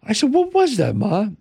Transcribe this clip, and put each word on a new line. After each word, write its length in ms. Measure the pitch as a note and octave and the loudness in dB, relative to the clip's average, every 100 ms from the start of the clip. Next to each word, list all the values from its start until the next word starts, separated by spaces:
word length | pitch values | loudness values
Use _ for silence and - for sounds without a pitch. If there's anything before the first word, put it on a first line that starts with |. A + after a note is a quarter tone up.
I 100 | - | -4
said, 200 | A3 D4 | -2 2
What 200 | D4+ F4+ | 2 2
was 240 | F#4+ F#4 A#3 | 2 2 2
that, 180 | B2 | -2
Ma? 320 | G#2 G3+ F3 G#3+ E3 | 0 -2 -2 -4 -8